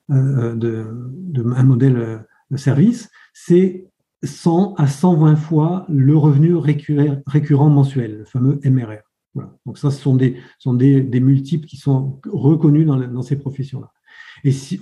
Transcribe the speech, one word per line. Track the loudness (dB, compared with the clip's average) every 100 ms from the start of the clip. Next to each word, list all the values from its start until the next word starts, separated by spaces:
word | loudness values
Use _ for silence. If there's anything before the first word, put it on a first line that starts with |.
| -2
euh, | 0 0 -2 -2
de, | -4 -4 -6 -10 -14 -14
de, | -14 -8 -4
un | -4 2
modèle, | 4 4 2 0
euh, | -2 -10 -16 _ -12
de | -4
service, | -2 2 2 0 -8 _ _
c'est | _ 0 2 2 -4 -18 _ _ _
cent | -14 -4 0 0 0
à | 0 -2
cent | 0 0 4
vingt | 4 2
fois | 2 0 0 -4 -4
le | 0 4 4
revenu | 4 4 4
récurrent, | 2 0 -2 -2 -2 -2 -4 -2
récurrent | -2 0 2 4
mensuel, | 4 2 -2 -8 -10
le | -10
fameux | -2 -2 0
M | 0 0
R | -2
R. | -12 _ _ _
Voilà. | -14 -14 _
Donc | -16 -6
ça, | -4
ce | -4
sont | 0 2
des, | 0 -2 -18 _
sont | -4
des, | 2 4 2
des | 2 0
multiples | 2 2 0 -6 -6
qui | -8
sont | -4 -2 -4 -10 -10
reconnus | -2 2 2 4 4 2
dans, | 0
dans | -4 -8
ces | -6 -6
professions-là. | -6 -10 -10 -12 -16 _ _ -20 -20 -4
Et | -2
si, | -2 -4 0